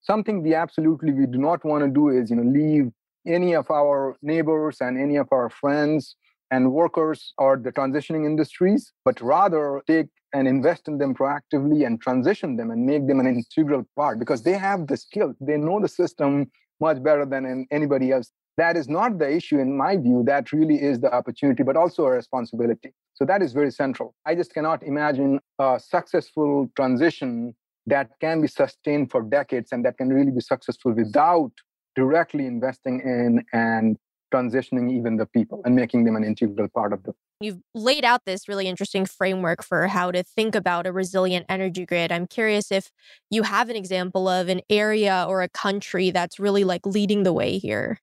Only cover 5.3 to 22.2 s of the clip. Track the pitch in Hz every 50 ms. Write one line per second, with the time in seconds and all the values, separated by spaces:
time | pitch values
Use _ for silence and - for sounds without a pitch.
5.3 | 135 135 123 113 - - - 143 143 151 147 147 156 151 139 - - _ _ _
6.3 | _ _ _ _ 131 127 127 131 131 156 170 165 - 170 160 156 151 - - -
7.3 | _ - 139 135 135 131 117 127 120 - 139 135 135 151 143 - 165 156 151 151
8.3 | 156 156 151 - - - 180 185 208 - - _ _ _ _ 131 120 - 117 120
9.3 | 147 175 196 202 165 156 147 143 139 139 - - 160 160 151 - _ _ _ _
10.3 | - 139 135 131 131 135 127 175 170 - _ 156 151 139 143 135 127 - 135 139
11.3 | 143 143 _ _ 156 139 139 147 156 151 139 120 117 113 - 131 127 127 123 165
12.3 | 208 - - 160 123 113 117 113 113 117 123 131 147 151 139 131 139 135 127 131
13.3 | 123 120 113 _ - 156 156 143 147 131 123 _ _ 143 147 143 110 113 123 -
14.3 | 147 120 113 170 190 202 190 196 202 185 160 135 139 - - _ - 208 196 147
15.3 | - _ 139 139 151 147 147 160 185 214 202 208 - - 180 151 - - 151 139
16.3 | 143 143 139 - _ _ _ _ _ _ 151 160 156 131 127 151 151 147 143 135
17.3 | 135 135 131 131 127 131 131 _ 147 147 151 143 143 135 131 127 135 127 117 -
18.3 | _ _ _ _ _ - 165 170 170 170 143 117 151 175 220 247 214 170 151 139
19.3 | 147 175 - - - 139 131 131 139 135 135 175 202 180 127 120 123 123 117 120
20.3 | 139 143 127 - - 151 160 156 151 139 143 143 135 120 139 127 123 123 - -
21.3 | 117 - - 139 127 - 135 - - 160 170 180 - - 156 131 127 123